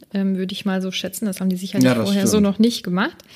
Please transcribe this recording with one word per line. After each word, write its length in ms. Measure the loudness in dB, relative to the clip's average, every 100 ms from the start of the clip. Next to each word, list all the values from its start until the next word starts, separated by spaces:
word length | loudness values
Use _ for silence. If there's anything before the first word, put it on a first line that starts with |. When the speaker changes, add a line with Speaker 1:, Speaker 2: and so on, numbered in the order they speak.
| -8
Speaker 1:
ähm, 220 | -2 0 0
würde 160 | -4
ich 100 | -4
mal 160 | -2 -2
so 100 | -4
schätzen. 360 | -6 -6 -4 -6
Das 140 | -2
haben 100 | -2
die 60 | -2
sicherlich 280 | -2 2
Speaker 2:
Ja, 100 | 4
das 100 | 4
Speaker 1:
vorher 220 | 0 0 2
so 120 | 4
Speaker 2:
stimmt. 40 |
Speaker 1:
noch 140 | 2 4
nicht 240 | 2 2
gemacht. 340 | -4 -2 -2 -4 -20